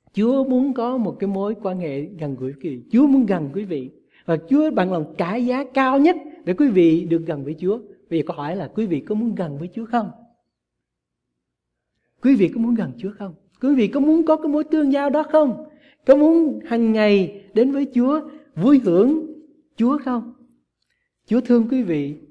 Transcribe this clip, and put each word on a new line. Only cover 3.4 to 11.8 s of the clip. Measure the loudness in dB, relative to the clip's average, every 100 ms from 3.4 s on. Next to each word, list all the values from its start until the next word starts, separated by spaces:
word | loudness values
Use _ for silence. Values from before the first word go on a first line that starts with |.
| -4
quý | -8
vị. | -8 -8 -10 -16 _ _ -4
Và | -4 0
Chúa | 0 2
bằng | 0 0
lòng | -2 -6 -6
trả | -4 -4
giá | -2 -4 -4
cao | -2 0 4
nhất | 4 2 -4 -10 -4
để |
quý | 0 2
vị | 4 4 4 2
được | -2 -2
gần | -8
với | -8 -6
Chúa. | -4 -4 -8 -20 -6
Bây | -4
giờ | -4
câu | -6
hỏi | -8 -8
là | -8
quý | -6 -4
vị | -4
có | -4 -4
muốn | -4 -4
gần | -6 -8
với | -12
Chúa | -12 -6
không? | -4 -6 -10 _ _ _ _ _ _ _ _ _ _ _ _ _ _ _ _